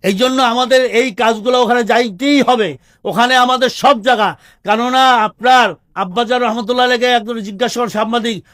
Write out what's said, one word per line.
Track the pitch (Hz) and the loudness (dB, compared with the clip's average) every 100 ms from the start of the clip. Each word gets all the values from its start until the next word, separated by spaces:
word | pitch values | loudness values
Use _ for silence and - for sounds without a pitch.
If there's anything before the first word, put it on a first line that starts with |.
এই | 190 | -2
জন্য | 196 254 262 | 0 0 0
আমাদের | 247 233 254 262 254 | 0 0 2 2 2
এই | 214 262 | 0 -2
কাজগুলো | 185 226 220 214 254 | 0 -2 0 0 0
ওখানে | 233 240 | 2 0
যাইতেই | 226 233 247 180 277 285 | 2 0 0 -2 0 2
হবে। | 247 247 196 135 _ _ - | 2 0 0 -6 _ _ -8
ওখানে | 180 247 254 | -2 2 2
আমাদের | 247 254 247 | 2 0 -2
সব | - 262 240 | 0 0 2
জায়গা, | 208 233 202 147 _ _ | 0 0 0 -4 _ _
কেননা | - 214 247 254 262 | -4 -2 0 2 4
আপনার | 247 214 - 247 254 220 160 _ - | 4 0 -2 2 4 2 -2 _ -8
আব্বাজান | 190 180 233 247 | -6 -4 -2 -2
রহমতুল্লাহ | 240 226 208 247 247 | -2 -4 -4 0 0
আলাইকে | 247 247 | 0 0
একজন | 240 214 233 | 0 -2 -10
জিজ্ঞাসা | 202 196 240 233 | -10 -6 -6 -4
করেন | 240 | -4
সাংবাদিক, | 214 220 240 233 202 - | -4 -2 -2 -4 -8 -12